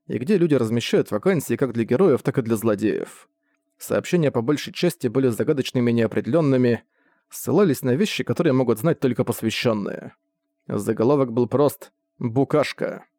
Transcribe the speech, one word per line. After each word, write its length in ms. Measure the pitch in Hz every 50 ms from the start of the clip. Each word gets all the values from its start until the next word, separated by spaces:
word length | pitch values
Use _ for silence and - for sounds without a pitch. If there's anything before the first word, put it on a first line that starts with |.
| _
и 120 | - 123 113
где 180 | 123 160 220
люди 180 | 180 170 165 147
размещают 560 | 127 117 110 117 120 - - - 185 135 -
вакансии 460 | 107 104 - 190 196 151 - - 120
как 160 | 110 143 127
для 120 | 113 117 113
героев, 380 | 92 123 127 196 180 131 110
так 160 | - - - 139
и 40 |
для 140 | 117 113 117
злодеев. 720 | 104 104 113 104 101 107 104 76 - - - - - - _ _ _ _ _ _ _ _ _ _ -
Сообщения 520 | - - - 104 101 - - 175 151 135
по 120 | - 123
большей 300 | 113 123 147 135 - -
части 360 | - - - 175 - - - 120
были 200 | 110 135 135 127
загадочными 600 | 113 101 110 127 156 135 123 - - 131 120 120
и 40 | 117
неопределенными, 880 | 117 113 107 - 110 98 107 127 170 160 139 131 127 127 120 117 110 - _ _ _ _ _ _ _ _ _
ссылались 520 | - - - 120 123 180 214 175 131 -
на 120 | - 127 123
вещи, 300 | 147 214 - - - 123
которые 280 | - 117 - - 156
могут 260 | 127 131 131 117 113 107
знать 220 | 113 165 151 -
только 240 | - 131 120 - 123
посвященные. 880 | - 113 - - 113 - - - 123 110 104 98 - - - - - - _ _ _ _ _ _ _ _ _ _ -
Заголовок 640 | - 107 101 107 110 107 113 123 147 143 135 120
был 160 | 113 123 123 113
прост: 440 | - 127 147 139 - - - - _ _ _ _ _ -
«Букашка». 880 | - 120 113 131 139 - - 151 131 - - - - - - - - _ _